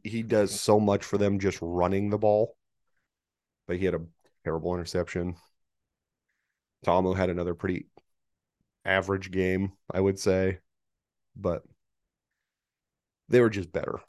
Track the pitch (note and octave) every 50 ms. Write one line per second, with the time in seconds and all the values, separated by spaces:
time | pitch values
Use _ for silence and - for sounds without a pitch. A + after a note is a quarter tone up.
0 | - G2+ A2 A2+ A2+ A2 A2+ G#2+ G#2 F#2 - - - - G#2+ G#2+ G#2+ G#2 G2+ G2+
1 | - - - G2 G2+ G2+ G2+ G2 G2 F#2+ - - E2+ E2+ F2 F2+ F2+ F2+ G2 G2
2 | G#2 G#2 G#2 G#2 G#2+ G#2 G#2 G#2+ A2 - - _ _ _ _ _ _ _ _ _
3 | _ _ _ _ _ _ _ _ _ _ _ _ _ - F2+ F2+ F#2+ F#2 E2+ D#2+
4 | D#2+ E2+ _ _ _ _ _ _ - E2 D#2+ E2 D#2 F2 F2+ F2 E2+ - - F2+
5 | E2+ - - F2+ F2 F2+ F2 - _ _ _ _ _ _ _ _ _ _ _ _
6 | _ _ _ _ _ _ _ _ _ _ _ _ _ _ _ _ - - F2 F#2
7 | F#2 F2+ F#2 F#2+ F#2 F2+ F2 F2 F2 F2+ E2+ E2 - F#2 F#2 F#2 - _ _ -
8 | _ _ _ _ _ _ _ _ _ _ _ _ _ _ _ _ - - F#2+ F#2+
9 | F#2 F#2+ G2 F#2+ F#2+ F#2 F#2 F#2 F#2 F#2 F#2 F#2+ G2 F#2+ - _ _ - - F#2
10 | F#2+ G2 F#2+ F#2+ - G#2 F#2 F#2 F#2+ F#2+ F2 - _ _ _ _ _ _ _ _
11 | _ _ _ _ _ _ - G#2 G2 F2+ E2+ - - _ _ _ _ _ _ _
12 | _ _ _ _ _ _ _ _ _ _ _ _ _ _ _ _ _ _ _ _
13 | _ _ _ _ _ - A#2 B2 A#2+ A2+ G#2+ G2+ F2+ E2 - D#2+ C#2+ - - -
14 | -